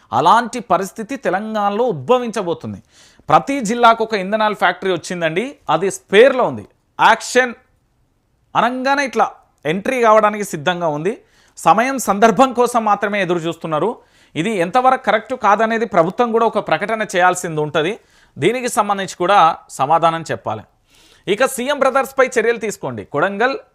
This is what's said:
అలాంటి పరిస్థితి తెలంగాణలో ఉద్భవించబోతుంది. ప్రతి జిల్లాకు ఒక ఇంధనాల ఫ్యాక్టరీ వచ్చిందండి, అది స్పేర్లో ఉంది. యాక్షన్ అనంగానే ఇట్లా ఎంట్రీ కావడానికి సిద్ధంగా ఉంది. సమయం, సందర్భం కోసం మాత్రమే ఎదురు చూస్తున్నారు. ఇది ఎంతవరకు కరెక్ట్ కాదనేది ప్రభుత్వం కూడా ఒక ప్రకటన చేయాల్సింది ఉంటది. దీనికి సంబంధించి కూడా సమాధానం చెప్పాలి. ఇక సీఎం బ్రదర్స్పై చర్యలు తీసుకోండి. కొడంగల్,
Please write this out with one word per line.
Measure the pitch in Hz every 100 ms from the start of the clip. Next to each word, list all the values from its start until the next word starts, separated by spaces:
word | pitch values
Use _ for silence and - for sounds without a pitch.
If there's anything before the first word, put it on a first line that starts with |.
| -
అలాంటి | 117 165 220 240 247
పరిస్థితి | - - 190 - 208 269 190
తెలంగాణలో | 185 220 214 202 202 247
ఉద్భవించబోతుంది. | 156 127 254 240 214 175 160 110 - - _ _ _ -
ప్రతి | 156 165 277 202
జిల్లాకు | 240 233 226 220
ఒక |
ఇంధనాల | 208 190 214 214 202
ఫ్యాక్టరీ | 180 180 196 175
వచ్చిందండి, | - 180 165 165 254 285 -
అది | 160 190 -
స్పేర్లో | - 196 269 262 185
ఉంది. | 113 95 _ _ -
యాక్షన్ | 175 220 - 247 254 226 _ _ _ _ _ _ _ _ _
అనంగానే | 147 226 254 254 277 277
ఇట్లా | 226 190 - _ _
ఎంట్రీ | 143 185 208 262 226
కావడానికి | 214 208 208
సిద్ధంగా | 196 160 143 175 170 147
ఉంది. | 170 285 _ _ _ -
సమయం, | 165 190 254 269 208
సందర్భం | 196 226 196 262
కోసం | 240 240 240
మాత్రమే | 214 202 208 202 175
ఎదురు | 175
చూస్తున్నారు. | 165 160 170 151 175 175 _ _ _
ఇది | 139 202 202
ఎంతవరకు | 175 254 254 262 208
కరెక్ట్ | 214 - 254
కాదనేది | 208 202 226 226 226
ప్రభుత్వం | 180 160 - 240
కూడా | 226 226
ఒక | 220 -
ప్రకటన | 156 202 220 208
చేయాల్సింది | 180 180 175 180 156
ఉంటది. | 151 160 160 233 _ _ _ -
దీనికి | 160 254 247
సంబంధించి | 233 208 196 185 -
కూడా | 180 202 160 - - -
సమాధానం | 139 160 165 165 151
చెప్పాలి. | 123 131 107 - _ _ _ _ _ -
ఇక | 202 254
సీఎం | - 254 285
బ్రదర్స్పై | 269 262 262 - 254 233
చర్యలు | 220 233 214
తీసుకోండి. | - 147 113
కొడంగల్, | 92 143 185 196 247 262 -